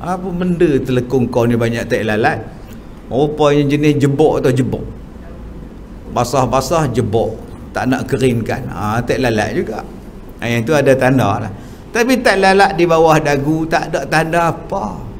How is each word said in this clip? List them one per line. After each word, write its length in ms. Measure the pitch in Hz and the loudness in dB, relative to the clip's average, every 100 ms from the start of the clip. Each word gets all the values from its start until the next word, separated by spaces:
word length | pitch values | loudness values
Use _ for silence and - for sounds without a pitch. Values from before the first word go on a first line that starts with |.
"Apa 240 | 143 185 185 | -4 -6 -4
benda 400 | 175 180 170 170 135 | -2 0 2 4 2
telekung 400 | 123 127 123 139 120 | 2 -2 2 0 2
kau 160 | 123 120 | 2 2
ni 80 | 117 | 2
banyak 320 | 117 117 117 | 2 -2 -2
tai 160 | 120 | -2
lalat?" 400 | 107 107 131 135 104 - - - - - - | 0 2 2 0 -8 -14 -16 -16 -16 -18 -6
Rupanya 640 | 110 147 151 147 147 143 | 0 0 4 4 4 2
jenis 240 | 147 151 139 | 2 4 4
jebok 480 | 139 135 156 - | 2 4 4 4
atau 80 | 135 | 2
jebok. 320 | 127 113 - - - - - - - - - - - - - - | 2 2 0 -2 -10 -16 -16 -16 -16 -14 -14 -16 -16 -16 -16 -8
Basah-basah 800 | 117 120 139 127 127 135 170 147 | -4 0 0 2 0 0 0 0
jebok. 400 | 113 113 113 104 - - - - | 0 0 0 -2 -4 -14 -16 -10
Tak 160 | - 113 | -4 -2
nak 160 | 131 | -2
keringkan. 640 | - 127 127 113 110 - - | -2 0 2 0 -2 -6 -6
Ha, 320 | - 104 113 | -6 -4 -4
tai 160 | 120 143 | -2 0
lalat 400 | 127 110 104 123 | 0 0 0 -2
juga. 240 | 202 104 - - - - - - | -4 -8 -12 -16 -16 -18 -18 -8
Ha, 60 | |
yang 160 | 117 117 | -2 -2
tu 160 | 113 147 | 2 2
ada 160 | 135 | 4
tanda 560 | 131 127 131 104 107 110 | 4 4 4 2 0 -6
lah. 40 | - - - - | -10 -16 -18 -8
Tapi 320 | 226 240 254 | -2 2 2
tai 160 | 247 196 | 4 4
lalat 400 | 190 190 196 160 | 4 6 4 4
di 80 | |
bawah 320 | 170 165 160 151 | 2 6 6 4
dagu 480 | 143 143 135 160 | 2 0 0 -2
tak 240 | 160 165 139 | 0 -2 -2
ada 160 | 160 | -4
tanda 480 | 139 156 165 170 170 | -2 0 0 0 0
apa. 600 | - - 196 202 95 - - | -2 -6 -6 -6 -8 -12 -14